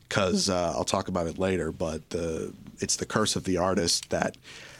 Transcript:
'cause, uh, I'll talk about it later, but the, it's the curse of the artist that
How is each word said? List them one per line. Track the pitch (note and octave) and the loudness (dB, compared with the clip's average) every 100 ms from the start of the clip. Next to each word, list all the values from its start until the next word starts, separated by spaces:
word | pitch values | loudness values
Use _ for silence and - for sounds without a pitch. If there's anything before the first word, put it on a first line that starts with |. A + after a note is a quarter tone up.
| - | -2
'cause, | - F#2 F#2+ F2+ | 2 4 2 2
uh, | F2+ E2+ D#2 | 2 0 0
I'll | |
talk | F2+ G2 F#2+ | 0 0 0
about | F#2 E2 | -2 -2
it | E2 | 0
later, | F#2+ F#2 D#2+ | 2 2 0
but | D2+ E2 D#2 - | -2 -4 -4 -4
the, | F2 E2+ D#2+ - - - - | -4 -2 -2 -6 -10 -18 -6
it's | G2+ - | -2 -2
the | - | 0
curse | A2+ G#2 G2 | 2 2 0
of | |
the | G2 F2+ | 0 2
artist | F#2 F#2 E2+ - - | 2 2 2 0 0
that | E2+ - - - - - | 0 0 -4 -14 -18 -18